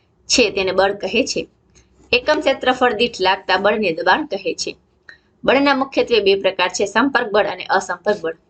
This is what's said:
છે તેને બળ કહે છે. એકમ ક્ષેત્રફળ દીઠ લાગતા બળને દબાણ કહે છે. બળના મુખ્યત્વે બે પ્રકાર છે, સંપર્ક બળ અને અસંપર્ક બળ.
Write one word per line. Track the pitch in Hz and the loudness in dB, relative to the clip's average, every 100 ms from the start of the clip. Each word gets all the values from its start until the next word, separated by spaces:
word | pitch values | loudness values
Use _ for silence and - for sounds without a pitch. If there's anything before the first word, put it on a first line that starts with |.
| _ _ - | _ _ -2
છે | - 208 | 2 2
તેને | 202 185 | 2 0
બળ | 180 196 | 2 2
કહે | 196 190 220 - | 0 -4 -2 -2
છે. | - - _ _ _ _ _ - | -4 -8 _ _ _ _ _ -2
એકમ | 240 277 302 | -2 2 0
ક્ષેત્રફળ | 285 269 254 254 247 | 0 0 0 2 0
દીઠ | 208 240 - | 0 -2 0
લાગતા | 185 190 - 190 | 0 0 0 0
બળને | 202 220 196 | 2 0 -2
દબાણ | 165 180 190 151 | 0 2 0 0
કહે | 196 170 | -6 -6
છે. | - - - _ _ - - _ _ | -6 -8 -12 _ _ -20 -20 _ _
બળના | - 262 285 | 0 2 2
મુખ્યત્વે | 262 262 269 240 226 | 0 0 -2 2 2
બે | 196 | 4
પ્રકાર | 196 185 185 180 | 2 0 0 -2
છે, | - | -2
સંપર્ક | 196 226 269 240 233 | 0 2 2 0 0
બળ | 208 190 | 0 0
અને | 180 | -4
અસંપર્ક | - 190 190 175 214 202 | -2 -2 -2 -6 -4 -4
બળ. | 165 - | -6 -10